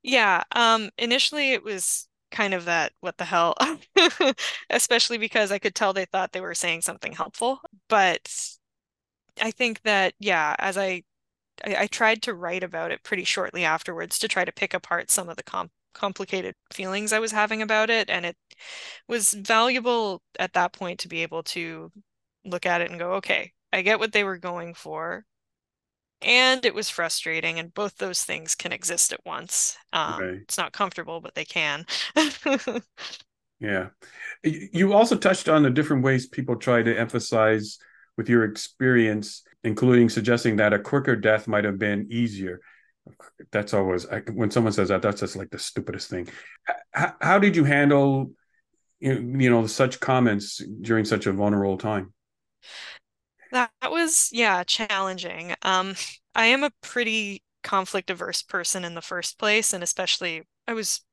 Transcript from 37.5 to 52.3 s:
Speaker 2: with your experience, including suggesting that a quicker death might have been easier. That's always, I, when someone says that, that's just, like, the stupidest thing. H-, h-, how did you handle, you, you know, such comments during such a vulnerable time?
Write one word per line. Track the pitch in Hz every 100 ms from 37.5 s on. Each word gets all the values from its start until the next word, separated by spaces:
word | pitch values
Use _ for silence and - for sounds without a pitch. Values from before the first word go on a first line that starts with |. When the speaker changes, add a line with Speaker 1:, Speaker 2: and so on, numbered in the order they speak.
| 110 107 - - _ _ -
Speaker 2:
with | 113
your | 117
experience, | 110 107 - _ 131 120 110 107 104 - _ _
including | 117 107 127 123 117
suggesting | 113 110 120 120 107
that | 104
a | 101
quicker | - 143 135 113
death | 107 107 113
might | 104
have | 104 98
been | 107 101 104
easier. | 117 117 98 95 90 - _ _ _ - - - _ -
That's | 107 101
always, | 104 95 90 85
I, | 104 -
when | 107 113
someone | 120 113
says | 104 95
that, | 95
that's | 104 101
just, | 98 95
like, | 95
the | -
stupidest | - - - 92 -
thing. | 92 87 - - - -
H-, | - - -
h-, | 165 -
how | 160 196
did | 202 170
you |
handle, | 139 143 143 143 139 135 135 - _ _ _ _ _ _
you, | 135 123 120 135
you | 127
know, | 117 110
such | - 131 -
comments | - 127 120 101 101 - - 107
during | 107 113
such | 107 117 104
a |
vulnerable | 98 101 104 98 95
time? | 110 104 92 _ _